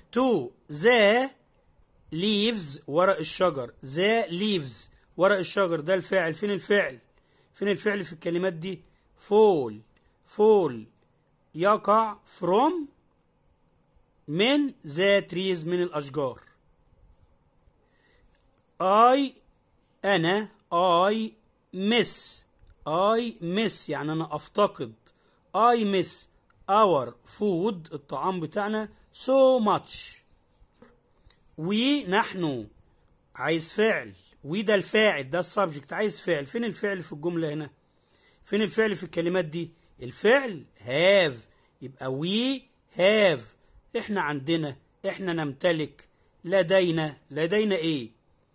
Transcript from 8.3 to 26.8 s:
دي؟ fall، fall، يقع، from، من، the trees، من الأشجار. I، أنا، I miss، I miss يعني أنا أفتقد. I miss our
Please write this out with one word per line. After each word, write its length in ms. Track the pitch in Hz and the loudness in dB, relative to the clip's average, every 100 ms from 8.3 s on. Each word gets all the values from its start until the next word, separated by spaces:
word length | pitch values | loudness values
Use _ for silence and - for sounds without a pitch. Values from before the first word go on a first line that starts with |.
| 175 190 | -2 -2
دي؟ 300 | 165 185 185 _ _ _ _ - | -4 -8 -12 _ _ _ _ 0
fall، 440 | 208 214 170 120 107 - _ _ _ - - | 6 6 6 0 -6 -16 _ _ _ -12 2
fall، 380 | 214 208 160 120 110 _ _ _ _ _ _ | 6 6 4 -2 -12 _ _ _ _ _ _
يقع، 640 | 156 190 214 - 214 220 208 - - | -2 2 2 2 2 0 -4 -16 -6
from، 320 | 175 196 294 359 285 _ _ _ _ _ _ _ _ _ _ _ _ _ - | 0 2 2 0 -6 _ _ _ _ _ _ _ _ _ _ _ _ _ -8
من، 420 | 156 233 294 285 | 0 2 2 0
the 520 | - 156 147 196 202 196 | -4 -8 0 4 2 2
trees، 340 | 175 190 180 | -4 -2 -2
من 180 | 160 180 | -2 -2
الأشجار. 580 | 175 151 139 139 131 113 - _ _ _ _ _ _ _ _ _ _ _ _ _ _ _ _ _ _ _ _ _ _ - | -2 -4 -8 -6 -6 -8 -16 _ _ _ _ _ _ _ _ _ _ _ _ _ _ _ _ _ _ _ _ _ _ -4
I، 500 | 185 208 240 269 269 - _ _ _ _ _ _ | 2 6 6 4 0 -6 _ _ _ _ _ _
أنا، 440 | 190 190 160 202 208 _ _ 170 185 170 190 | 0 2 2 0 -4 _ _ 0 4 4 4
I 200 | 220 220 - _ _ _ 185 | 2 -4 -8 _ _ _ -6
miss، 640 | 202 240 180 - - - - _ - _ - | 0 2 4 4 0 -4 -12 _ -20 _ -4
I 520 | 160 202 226 240 - | 0 2 2 -2 -6
miss 480 | 170 190 226 - - | -6 -2 0 0 0
يعني 240 | 143 147 | -4 -4
أنا 220 | 160 160 151 | -6 -6 -8
أفتقد. 560 | - - 202 - 120 113 _ _ _ _ _ 190 | -6 0 0 -2 -12 -14 _ _ _ _ _ 2
I 200 | 233 240 | 4 4
miss 520 | 208 196 165 - - _ _ _ - | 2 2 2 0 -4 _ _ _ 0
our 420 | 202 | 4